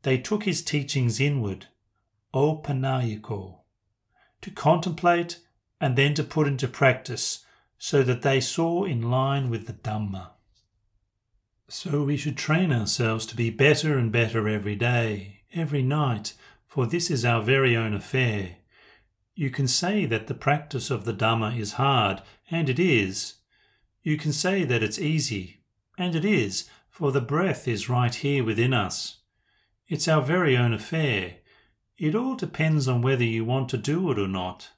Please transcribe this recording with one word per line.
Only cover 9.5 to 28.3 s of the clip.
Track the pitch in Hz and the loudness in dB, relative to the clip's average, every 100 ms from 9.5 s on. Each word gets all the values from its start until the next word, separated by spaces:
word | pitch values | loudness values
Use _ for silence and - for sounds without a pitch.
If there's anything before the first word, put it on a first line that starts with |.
| 110 107 | -4 -6
the | |
Dhamma. | - 110 107 104 95 87 _ _ _ _ _ _ _ _ _ _ _ _ _ _ | -10 -6 -4 -4 -6 -12 _ _ _ _ _ _ _ _ _ _ _ _ _ _
So | - 180 147 | -10 -2 0
we | 143 143 | 0 0
should | 151 123 | -2 -4
train | - 160 185 | 0 2 4
ourselves | 120 104 - 113 110 - | 2 0 0 0 0 -4
to | 117 | -2
be | 113 | -2
better | 110 143 147 156 139 | 4 4 4 2 0
and | 113 | 2
better | 117 110 110 107 | 2 2 0 0
every | 107 98 101 | -2 -4 -2
day, | 120 123 113 101 98 - _ | 0 0 0 -4 -10 -18 _
every | 170 156 143 | -6 -2 0
night, | 127 147 143 107 - - - _ _ | 0 2 0 -2 -6 -14 -20 _ _
for | - 117 | -2 0
this | 170 170 | 0 0
is | 135 | 0
our | 120 117 | 2 2
very | 107 135 131 117 | 4 4 4 2
own | 113 | 0
affair. | 101 - 131 123 104 92 87 _ _ - _ _ _ _ | -2 -2 0 0 0 -6 -12 _ _ -20 _ _ _ _
You | - 139 | -6 -4
can | 135 131 | 0 0
say | - 175 208 147 | 0 0 0 0
that | 110 - | -2 -4
the | |
practice | 120 - 147 - 127 - | -4 0 0 -2 -8 -4
of | 117 107 | -4 -4
the | |
Dhamma | 101 110 113 107 120 | 0 0 2 -2 -4
is | 104 | -6
hard, | - 135 131 101 95 - - _ | 0 2 4 2 -2 -10 -20 _
and | 165 147 | -2 0
it | 131 | 2
is. | 185 120 95 95 - - _ _ _ _ _ _ | 4 4 2 -4 -10 -12 _ _ _ _ _ _
You | - 151 | -2 -2
can | 156 | -2
say | 147 185 196 147 | -2 0 0 2
that | 117 | 0
it's | 107 - | 0 -2
easy, | 151 160 - 104 90 - _ _ _ - | 0 0 -2 -6 -8 -16 _ _ _ -6
and | 180 160 | -2 0
it | 196 | 2
is, | 185 101 95 - - _ | 2 0 -4 -10 -20 _
for | - 147 | -4 0
the | 135 | 0
breath | 120 151 190 139 - | 0 0 0 -2 -4
is | 107 110 | -4 0
right | 123 120 | 2 2
here | - 143 | 0 0